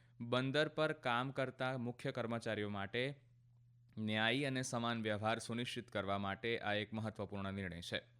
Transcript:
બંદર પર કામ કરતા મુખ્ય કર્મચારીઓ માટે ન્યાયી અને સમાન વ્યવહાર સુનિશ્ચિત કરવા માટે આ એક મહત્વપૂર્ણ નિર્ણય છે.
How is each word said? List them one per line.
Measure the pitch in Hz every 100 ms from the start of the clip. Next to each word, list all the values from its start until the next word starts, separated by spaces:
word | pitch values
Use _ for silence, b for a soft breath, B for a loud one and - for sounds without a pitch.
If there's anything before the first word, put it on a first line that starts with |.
| B B
બંદર | 120 123 135 143 156
પર | 156 156
કામ | 156 127 120 135
કરતા | 135 131 - 131 131
મુખ્ય | 117 120 139
કર્મચારીઓ | 127 113 117 113 104 104
માટે | 101 98 120 131 143 - - - - - - - -
ન્યાયી | 107 107 110 131
અને | 143 131
સમાન | 127 120 117 117
વ્યવહાર | 110 104 110 113
સુનિશ્ચિત | - 117 120 123 104
કરવા | 104 95 101
માટે | 98 95 117 117
આ | 104
એક | 104 107
મહત્વપૂર્ણ | 110 110 104 98 101 98
નિર્ણય | 98 92 85
છે. | - 107 -